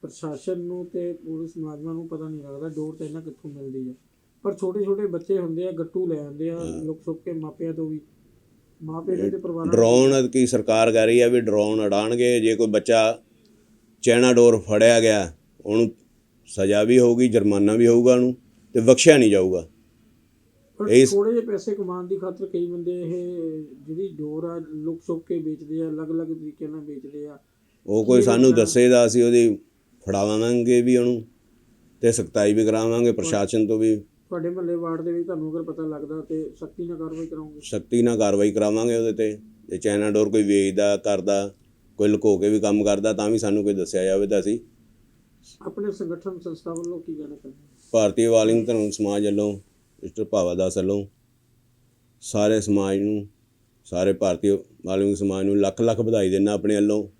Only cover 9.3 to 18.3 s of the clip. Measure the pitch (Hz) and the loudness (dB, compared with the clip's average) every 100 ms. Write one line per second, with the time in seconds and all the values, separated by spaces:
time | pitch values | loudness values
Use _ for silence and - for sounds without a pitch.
9.3 | - 175 165 165 113 113 123 131 135 123 | -4 -8 -6 0 2 4 6 4 2 0
10.3 | 127 127 123 107 110 113 113 110 120 120 | 0 0 0 0 2 4 4 4 4 4
11.3 | 123 110 104 104 110 104 101 107 120 123 | 4 2 0 2 0 0 0 0 0 2
12.3 | 120 110 107 113 107 - 113 110 113 _ | 2 2 2 2 0 2 2 2 0 _
13.3 | _ _ _ _ _ _ _ - 120 127 | _ _ _ _ _ _ _ 2 4 6
14.3 | 120 120 113 98 107 113 117 113 107 87 | 8 6 6 2 4 6 6 4 2 0
15.3 | 76 _ _ - 107 117 - _ _ _ | -8 _ _ -4 0 0 -2 _ _ _
16.3 | _ _ - 95 101 110 123 120 120 123 | _ _ -4 0 2 6 6 6 4 4
17.3 | 110 101 101 101 110 117 117 120 123 123 | 2 2 2 2 4 6 6 6 4 4